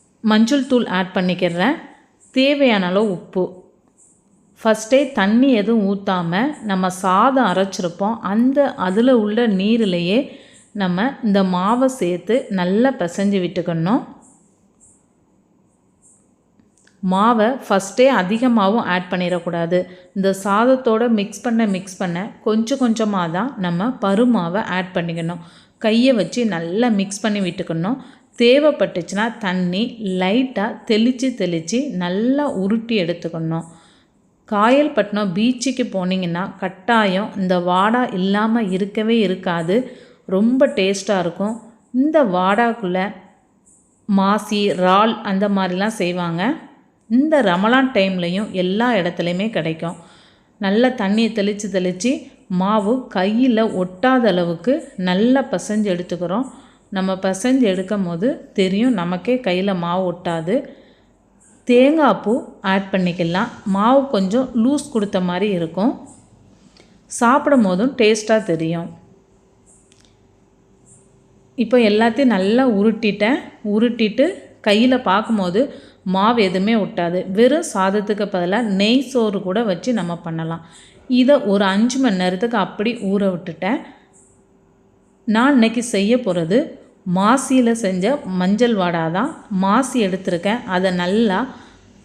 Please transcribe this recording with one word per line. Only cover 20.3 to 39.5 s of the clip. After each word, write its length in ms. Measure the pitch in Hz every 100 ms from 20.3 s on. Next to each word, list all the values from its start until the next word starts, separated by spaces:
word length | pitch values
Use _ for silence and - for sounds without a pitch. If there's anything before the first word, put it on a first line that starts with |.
| 190
சாதத்தோட 580 | 202 202 247 254 254 220 240 214
மிக்ஸ் 240 | 202 - 247
பண்ண, 160 | 226 214 190
மிக்ஸ் 220 | - -
பண்ண 260 | 185 170 220 - -
கொஞ்சம் 340 | 220 226 269
கொஞ்சமா 400 | 240 226 214 196 170 175
தான் 120 | 262 247 180
நம்ம 240 | 170 233 262
பருமாவை 580 | 196 196 247 214 170 196 - 180
ஆட் 180 | 185 185
பண்ணிக்கணும். 440 | 170 165 165 170 - - _ _
கையை 280 | 220 226 262 226
வச்சு 240 | 165 247 220
நல்லா 340 | 170 165 196 247 202
மிக்ஸ் 240 | 196 -
பண்ணி 160 | 220 208
விட்டுக்கணும். 500 | 180 185 175 165 185 262 - - _ -
தேவைப்பட்டுச்சுன்னா 840 | 240 277 302 - 190 180 165 196 233 226
தண்ணி 360 | 190 185 180 185 240 - 202 185
லைட்டா 440 | 185 240 254 196 214 - -
தெளிச்சு 380 | 214 240 254 262 247
தெளிச்சு 400 | 180 170 165 233 285 180
நல்லா 440 | 175 190 240 277 285 190
உருட்டி 340 | 190 226 233 220
எடுத்துக்கணும். 640 | 170 175 165 165 160 165 - - _ _ _ _ _ _ -
காயல்பட்டினம் 800 | 202 220 277 294 220 202 208 202 175
பீச்சுக்கு 480 | 240 247 269 254 214
போனீங்கன்னா 480 | 190 180 185 175 170 190 -
கட்டாயம் 680 | 185 - - 233 202 185 185 196
இந்த 140 | 185 180 175
வாடா 340 | 180 208 247 247 202
இல்லாம 440 | 190 208 220 233 196 185
இருக்கவே 400 | 202 220 214 233 190
இருக்காது. 500 | 185 185